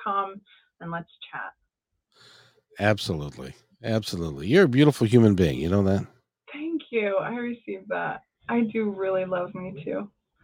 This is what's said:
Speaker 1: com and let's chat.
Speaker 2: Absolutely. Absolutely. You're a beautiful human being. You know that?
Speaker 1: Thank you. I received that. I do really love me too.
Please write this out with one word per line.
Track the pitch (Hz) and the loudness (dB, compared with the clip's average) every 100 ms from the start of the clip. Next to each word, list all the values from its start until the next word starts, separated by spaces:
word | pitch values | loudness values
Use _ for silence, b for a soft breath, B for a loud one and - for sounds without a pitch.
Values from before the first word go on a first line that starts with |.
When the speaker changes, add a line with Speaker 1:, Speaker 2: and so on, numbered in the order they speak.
Speaker 1:
com | 220 196 190 196 _ _ _ _ | -6 -4 -4 -8 _ _ _ _
and | 170 | -10
let's | 170 165 _ - | -10 -12 _ -16
chat. | 139 95 _ _ _ _ _ _ b b b b b _ - | -14 -14 _ _ _ _ _ _ b b b b b _ -2
Speaker 2:
Absolutely. | 104 101 - 80 73 65 64 - _ _ | 0 2 -2 -6 -6 -12 -16 -18 _ _
Absolutely. | 117 110 104 90 82 69 85 | -2 -2 -2 -6 -6 -6 2
You're | 143 | 4
a | 123 | 6
beautiful | 127 147 - 113 | 6 4 4 4
human | 120 113 92 | 8 8 6
being. | 85 64 | 4 2
You | 80 | 0
know | 101 | 2
that? | 98 98 - _ _ _ - | 4 2 -2 _ _ _ -20
Speaker 1:
Thank | 294 311 320 - | -10 -6 -6 -4
you. | 226 208 196 | -2 0 -2
I | 156 240 | -4 -6
received | 240 233 - 190 196 | -8 -8 -10 -12 -8
that. | 180 170 - _ _ - | -6 -6 -8 _ _ -4
I | 233 | 0
do | 220 220 208 | 0 0 -2
really | 196 190 190 185 | -2 -2 -2 -2
love | 180 175 | -4 -4
me | 185 185 143 | -8 -12 -10
too. | - 190 202 _ _ _ | -8 -8 -8 _ _ _